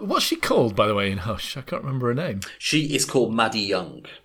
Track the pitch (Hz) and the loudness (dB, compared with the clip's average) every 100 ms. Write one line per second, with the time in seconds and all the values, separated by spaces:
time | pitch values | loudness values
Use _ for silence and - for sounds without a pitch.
0 | 202 359 - 330 - 254 120 101 107 104 | 0 0 0 0 2 4 4 4 2 4
1 | 98 98 92 95 - - 127 - 139 131 | 2 0 -4 -6 -6 -10 -8 -6 -4 -2
2 | 123 123 170 98 95 - - 151 147 139 | 0 0 -2 -4 -8 -8 0 0 2 0
3 | - 135 113 113 110 113 98 92 85 65 | 2 2 2 4 2 2 0 -2 -2 -12
4 | - - | -18 -20